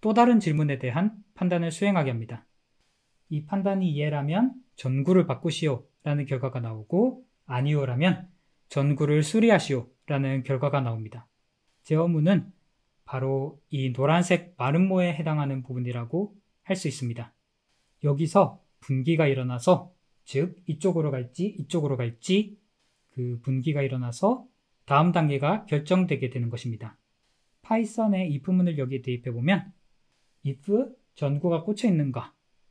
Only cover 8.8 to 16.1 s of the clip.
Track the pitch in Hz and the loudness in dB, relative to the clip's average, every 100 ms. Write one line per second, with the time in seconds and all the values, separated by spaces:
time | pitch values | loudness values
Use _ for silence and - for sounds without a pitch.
8.8 | 143 143 147 151 151 226 226 190 - 131 | 0 2 2 2 2 4 6 4 2 -4
9.8 | - _ - 139 135 135 127 131 143 143 | -6 _ -6 -2 0 -2 -2 -2 0 0
10.8 | 123 113 110 123 - _ _ _ _ _ | -2 -4 -10 -16 -20 _ _ _ _ _
11.8 | - 156 170 160 160 190 - - _ _ | -2 0 2 2 4 2 0 -12 _ _
12.8 | _ _ - 131 135 135 139 - - 139 | _ _ -10 -4 -2 -2 -4 -10 -8 -4
13.8 | 131 123 139 170 175 175 - - 127 160 | -2 0 2 4 4 0 -2 -6 0 2
14.8 | 190 185 175 165 160 151 139 135 127 123 | 2 2 0 -2 -2 -2 -2 -4 -6 -6
15.8 | 123 120 120 | -6 -6 -4